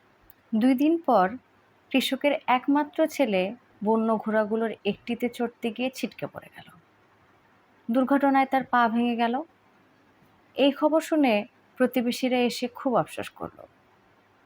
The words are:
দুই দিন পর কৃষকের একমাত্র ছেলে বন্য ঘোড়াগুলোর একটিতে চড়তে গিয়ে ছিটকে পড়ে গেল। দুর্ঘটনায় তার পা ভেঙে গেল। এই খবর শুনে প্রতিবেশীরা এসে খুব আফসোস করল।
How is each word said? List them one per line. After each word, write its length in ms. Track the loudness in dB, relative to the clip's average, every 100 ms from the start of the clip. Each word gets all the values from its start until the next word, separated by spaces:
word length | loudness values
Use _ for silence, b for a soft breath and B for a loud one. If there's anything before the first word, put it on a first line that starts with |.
| _ _ _ _ -6
দুই 200 | 0 2
দিন 240 | 2 2 0
পর 380 | 2 2 2 -2 _ _ _ _ _
কৃষকের 500 | -2 -2 -2 -2 -2 0
একমাত্র 600 | 0 2 0 0 -2 -2
ছেলে 480 | 0 0 0 -2 -6 _ -8
বন্য 320 | -2 0 0 -2
ঘোড়াগুলোর 580 | 0 -2 0 -2 -4 -4
একটিতে 440 | -6 -6 -8 -6 -6
চড়তে 420 | -4 -6 -4 -8
গিয়ে 200 | -6 -8
ছিটকে 320 | -6 -10 -8 -12
পড়ে 220 | -12 -20 -20
গেল। 160 | -20 -20 _ _ _ _ _ _ _ _ _ _ -4
দুর্ঘটনায় 560 | -2 2 2 4 2 2
তার 180 | -2
পা 240 | 0 0 2
ভেঙে 280 | 2 0 0
গেল। 260 | -2 -2 -6 _ _ _ _ _ _ _ _ _ _
এই 160 | 2 2
খবর 300 | 4 2 2
শুনে 460 | 0 2 4 2 -2 _ _ -2
প্রতিবেশীরা 600 | 0 0 -2 -2 0 0
এসে 300 | 0 -2 -8
খুব 260 | -4 0
আফসোস 360 | 0 0 -6 -12
করল। 340 | -10 -14 -14 -20 _ _ _ _ _ _ _